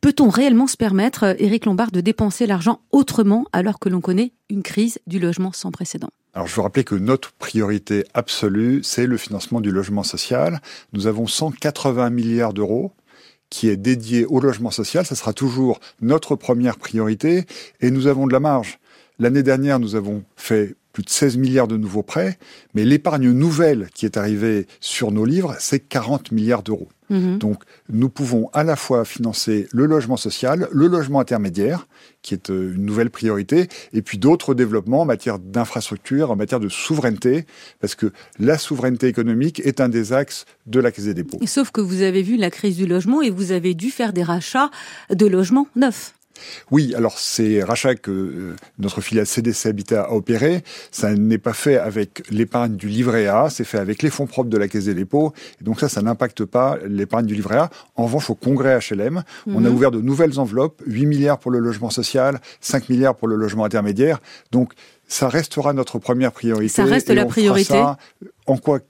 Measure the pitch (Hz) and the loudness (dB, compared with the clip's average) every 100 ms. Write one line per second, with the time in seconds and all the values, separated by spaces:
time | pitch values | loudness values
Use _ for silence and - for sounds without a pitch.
0 | 277 277 262 180 277 233 262 - 220 190 | 2 4 4 6 4 4 4 0 0 2
1 | 220 - 202 185 208 220 220 185 226 185 | 0 2 0 2 2 2 0 0 0 0
2 | 175 220 214 - 233 190 170 233 _ 277 | 0 0 0 0 0 2 0 -2 _ 2
3 | 269 - 208 214 269 175 185 202 - 180 | 2 2 4 4 2 -2 -2 -2 -2 -2
4 | 170 185 247 _ _ 202 185 - 226 226 | 0 0 0 _ _ -8 -6 -2 -2 -2
5 | - 185 170 170 190 180 185 170 170 - | -8 -2 -2 -2 -4 -4 -10 -8 -10 -10
6 | 143 _ _ - 85 - - - 127 101 | -12 _ _ -10 -6 -2 -2 0 0 -2
7 | 101 135 - _ - 110 104 104 - 104 | 0 0 -2 _ -6 -2 0 -2 -2 -2
8 | 98 - 117 - 107 98 117 135 - - | -2 -4 -4 -2 0 0 0 0 -2 -2
9 | 123 117 - 101 - 117 101 92 95 104 | 0 -2 -4 -10 -4 -4 0 -2 -2 -4
10 | 98 - - 123 151 165 - - - 104 | -4 -6 -4 0 0 -2 -10 -20 -10 -4
11 | 101 107 113 - 156 139 151 147 139 123 | -2 -2 -2 -2 -4 -2 -4 -2 -2 0
12 | 120 120 117 117 113 101 104 113 196 _ | 0 0 0 0 0 -2 -2 -2 -4 _
13 | _ - - _ _ - 113 98 104 127 | _ -20 -20 _ _ -2 0 0 0 -2
14 | 113 120 113 131 135 113 117 - 107 160 | 0 0 2 2 2 0 -4 -4 -2 -2
15 | 180 135 - 107 135 123 131 113 - _ | -2 -4 -6 -2 -2 0 0 0 -6 _
16 | 113 156 - 147 - 123 123 113 - 113 | 0 0 0 -4 0 0 2 -2 -4 -2
17 | 110 110 151 175 180 - - _ 123 131 | 0 0 2 0 0 -12 -20 _ 0 2
18 | 135 135 135 127 151 139 107 - _ _ | 2 2 4 2 4 0 -2 -12 _ _
19 | _ _ 120 135 135 131 139 135 113 110 | _ _ 2 4 4 2 2 2 0 -2
20 | 101 104 98 _ - 110 104 - _ - | -2 -6 -8 _ 0 2 2 -4 _ -10
21 | - - 143 123 131 131 120 110 107 101 | -4 2 2 2 2 2 2 0 -2 -4
22 | 101 - 190 185 - - _ 107 110 147 | -4 -2 -2 -4 -14 -20 _ 0 4 4
23 | 160 151 127 123 160 151 165 135 92 - | 2 2 4 4 2 4 4 2 -2 -6
24 | 110 107 104 107 110 107 95 - - - | -4 -2 -2 0 0 0 -2 -10 -10 -4
25 | 113 107 110 170 180 - - 143 _ 139 | -2 0 0 0 -2 -6 -2 -4 _ -6
26 | 113 139 - 113 110 117 101 107 - _ | -2 -4 -2 -2 0 0 -2 -6 -8 _
27 | _ 196 185 190 208 - - _ _ 110 | _ 0 0 0 -2 -4 -8 _ _ 0
28 | 131 - 135 120 110 147 156 143 - 127 | 0 0 -2 0 0 0 0 0 0 0
29 | 110 - 117 104 - 107 101 117 147 156 | 0 -4 -4 -4 -2 -2 0 0 4 2
30 | 117 123 110 - 127 160 180 151 170 175 | 0 -4 -4 -4 -2 0 0 2 4 4
31 | 139 139 123 117 101 90 101 170 - _ | 0 0 0 0 -2 0 -2 -2 -8 _
32 | - _ - 95 - 95 92 92 101 104 | -20 _ -10 -8 -4 -4 -2 -4 -2 0
33 | 117 - 110 101 98 156 175 - - 110 | 0 0 -2 0 2 2 2 -4 -6 -6
34 | 107 101 127 170 - 127 123 107 98 131 | -4 0 4 4 2 0 2 0 0 0
35 | 160 113 - 101 92 104 113 - - 104 | 2 0 -2 -6 -6 -4 -4 -4 -8 -10
36 | - 135 151 104 104 127 104 - - 156 | -4 -2 0 0 -2 -2 -4 -6 -4 0
37 | 131 104 123 143 156 - - _ 104 - | 0 0 2 0 -2 -18 -20 _ -8 -4
38 | 110 - - - 110 156 - 143 127 123 | -6 -6 -20 -2 0 0 -2 -2 -2 0
39 | 127 123 117 113 147 156 139 131 127 117 | 0 0 0 0 0 0 -4 0 0 0
40 | 107 127 139 - - _ - 120 120 110 | 0 0 -2 -8 -18 _ -2 2 2 0
41 | 104 87 220 - 226 - 269 - 196 185 | -6 -4 -6 -6 -4 -2 -2 -2 -2 0
42 | 190 185 190 240 180 - 208 175 185 180 | 2 2 0 0 0 -2 -4 0 0 0
43 | 180 277 277 185 190 185 175 170 214 - | 2 2 2 -2 -2 -2 -2 -2 -4 -4
44 | 233 180 170 170 160 254 285 - - - | -4 -2 -2 -2 -2 0 0 -2 -18 -20
45 | - 190 208 185 185 247 294 240 262 - | -6 2 4 4 2 2 2 2 0 0
46 | - _ _ - - - - 139 139 117 | -12 _ _ -20 -20 -20 0 2 2 0
47 | 113 - - - 113 107 95 - 135 123 | -2 -2 -6 0 2 2 2 0 0 0
48 | - 95 95 73 92 76 - - 101 - | -2 -4 -4 -8 -10 -12 -18 -8 -6 -6
49 | - 113 107 - 117 110 113 104 98 113 | -2 0 0 -2 -2 -2 -2 -4 -2 -2
50 | 98 113 95 117 139 180 - - - - | 0 -2 0 0 2 0 -6 -20 -16 -4
51 | 104 104 107 110 117 110 - 131 113 107 | 0 2 2 0 -2 -2 2 2 2 -4
52 | 101 - - 104 110 123 120 104 101 104 | -6 -8 -8 -2 -2 0 -2 -4 -4 -2
53 | 123 113 101 101 151 139 120 110 95 107 | 0 2 2 4 2 -2 -4 -4 -4 -2
54 | 151 - 135 - 123 107 101 104 101 90 | -2 -2 -8 -4 0 0 0 -2 -2 -2
55 | 95 143 156 151 - - 95 113 143 - | 0 0 0 -2 -20 -12 -6 -2 -2 0
56 | 104 113 127 - 104 123 131 139 98 101 | -2 0 -2 -4 -2 0 0 0 -4 -4
57 | 101 113 117 104 95 113 165 - - - | -2 0 0 -2 0 0 0 -4 -18 -4
58 | 117 135 - 107 - 135 131 127 - 101 | -2 -2 -4 -4 0 2 4 2 0 -4
59 | 107 170 156 - - 202 120 123 135 117 | -2 -4 -8 -12 -6 2 4 4 2 2
60 | 117 139 165 135 127 110 151 _ - 110 | -2 2 2 2 -2 0 -2 _ -8 0
61 | 147 147 143 143 - 123 117 107 113 107 | 0 2 2 0 0 0 0 -2 -6 -4
62 | 113 135 131 139 - - - 139 - 123 | -2 0 0 0 -8 -16 -4 -2 0 2
63 | 135 123 113 107 107 107 107 110 104 101 | 4 2 0 0 0 0 0 0 0 2
64 | 139 156 - - _ 123 123 - - _ | 2 0 -6 -20 _ 0 0 -4 -20 _
65 | _ - 131 135 156 - 143 139 123 117 | _ -2 0 0 -2 -2 0 0 -2 -4
66 | - 127 127 - 117 110 107 - 135 143 | -2 0 0 0 -2 0 0 2 4 4
67 | - 208 233 226 208 196 196 - 143 143 | 4 2 2 2 4 4 4 4 2 0
68 | - _ 190 _ - 131 135 139 - | -12 _ -20 _ -2 0 2 0 -2